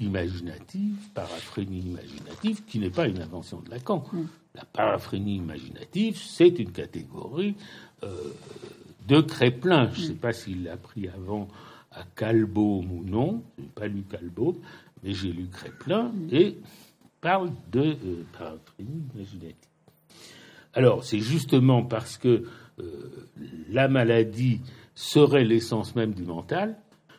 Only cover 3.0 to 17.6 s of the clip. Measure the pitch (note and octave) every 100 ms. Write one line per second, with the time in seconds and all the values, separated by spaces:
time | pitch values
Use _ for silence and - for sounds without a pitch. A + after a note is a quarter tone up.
3 | D3+ F#2 D#2 F2+ - E2+ - A#2+ C3 F#3
4 | C3 F3 D#3+ - _ - - - G#2+ G2
5 | - G2 G2+ G2 E2 D2 - - - F3+
6 | A3 - - - F3 F3 F#2+ - D2 D#2+
7 | - - - C#3+ G3+ G3+ - - - -
8 | G#2 F2 D2 - - - - - - -
9 | F#2+ D3 D3+ - B2 B2+ F3+ D#3+ A2+ -
10 | D#3+ - A#2+ A2+ - F2+ F2 F2 - A2
11 | F#2 F#2+ F#2 G#2 G2 - - - _ -
12 | F#2 - A2 A2+ G#2+ G2 G#2 G2 F2+ F2
13 | F#2 G#2 D3 A#3 - - - - G#2 G2+
14 | F#2+ E2 F2 F2 C#3 F3+ - - - -
15 | F#2+ F#2 F#2 E2+ F2+ - - - C3+ G3+
16 | A#3+ G#3 D#3+ C#3 G3+ - - - - _
17 | _ _ D#3+ F#3+ F3+ C3+